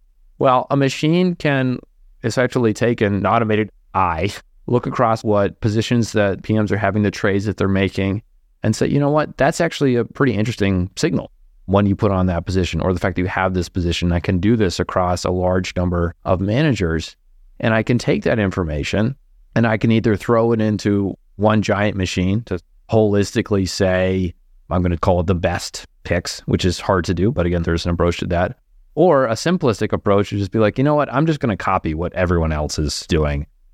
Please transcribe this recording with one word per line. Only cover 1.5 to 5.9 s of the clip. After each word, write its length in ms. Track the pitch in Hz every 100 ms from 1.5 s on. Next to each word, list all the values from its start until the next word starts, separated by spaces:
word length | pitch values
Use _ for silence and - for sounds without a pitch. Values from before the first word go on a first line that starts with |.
| 139 131 123 - _ - - 120
essentially 480 | 131 123 131 113
take 280 | 101 117 120
an 240 | 101 98 95
automated 440 | 117 110 107 104 - _
eye, 380 | 95 92 80 101 - - _ -
look 200 | 120 -
across 360 | 127 117 110
what 360 | 113 101 98 -
positions 540 | 110 107 -